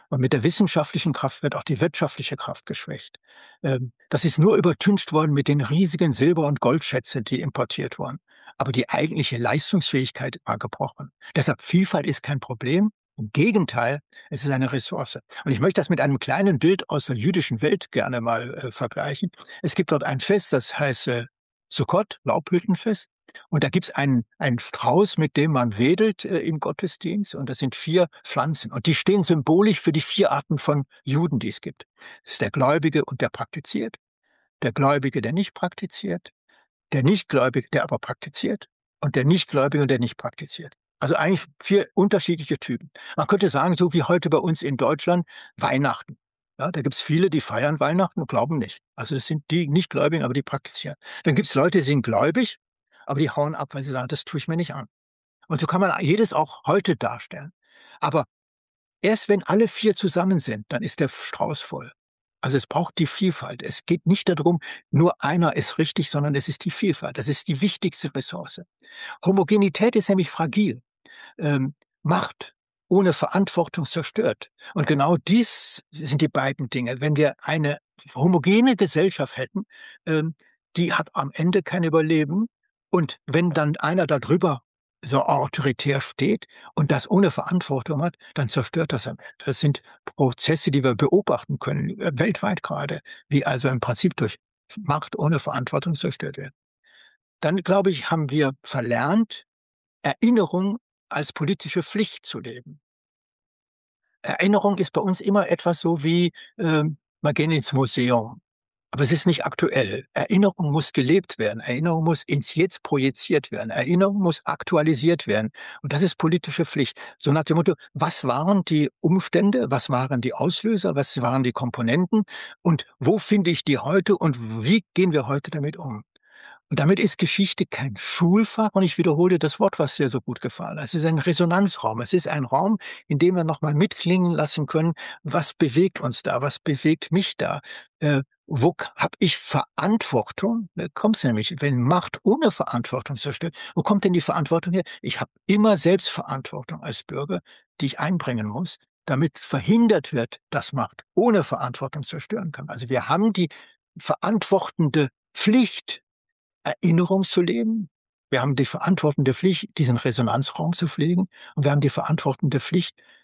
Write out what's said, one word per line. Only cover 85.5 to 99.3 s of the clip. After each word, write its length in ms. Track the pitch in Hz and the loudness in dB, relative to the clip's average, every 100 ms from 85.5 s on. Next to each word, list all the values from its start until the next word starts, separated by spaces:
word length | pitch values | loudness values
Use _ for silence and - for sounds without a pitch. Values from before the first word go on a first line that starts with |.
| - 143 123 143 135 | -2 -2 -2 -2 -2
steht 440 | - - 139 220 - - - - | -4 -2 -2 -2 -4 -20 -12 -4
und 160 | 147 | 0
das 180 | 139 - | 0 2
ohne 220 | 185 196 | 2 4
Verantwortung 720 | - - 180 - 135 117 143 | 0 -2 -2 0 -4 -4 -2
hat, 120 | 170 - - - | -2 -6 -10 -4
dann 140 | 131 | -2
zerstört 440 | - 117 165 151 | -2 -2 -4 -2
das 140 | 127 - | -4 -6
am 100 | - | -12
Ende. 160 | - - | -16 -10
Das 200 | - 127 | -6 0
sind 220 | 151 139 - _ - | 0 0 -6 _ -20
Prozesse, 640 | - 135 113 - 156 - | 0 0 0 0 0 2
die 140 | 139 | 2
wir 100 | 131 | 2
beobachten 640 | 117 147 185 - 131 - 139 | 2 2 2 2 -2 -2 -6
können, 320 | - 143 143 202 | -4 -4 -4 -4
äh, 120 | - | -6
weltweit 480 | 135 214 185 202 185 | 0 -2 0 -2 -4
gerade, 380 | - - 143 151 - - _ | -6 -8 -6 -8 -12 -20 _
wie 180 | 143 - | 0 2
also 240 | 135 127 | 0 0
im 100 | 127 | -2
Prinzip 360 | - 120 185 - | -2 0 0 0
durch 220 | 110 - _ _ _ - | -4 -6 _ _ _ -12
Macht 400 | 202 151 - - | -4 -4 -4 -2
ohne 220 | 147 156 | 0 0
Verantwortung 560 | - 131 127 147 175 156 | -2 -6 -4 -4 -2 -4
zerstört 420 | 143 - - 139 | -4 -6 -8 -10
werden. 160 | 143 - _ _ _ _ _ _ _ _ | -14 -18 _ _ _ _ _ _ _ _
Dann, 160 | 151 185 | -2 -2
glaube 320 | 175 190 196 | 2 4 4
ich, 220 | 156 - | 0 -2
haben 180 | 165 147 | -2 0
wir 220 | 147 143 139 | 2 0 -2
verlernt, 840 | - 135 120 117 139 202 226 | -6 -6 -2 0 2 2 0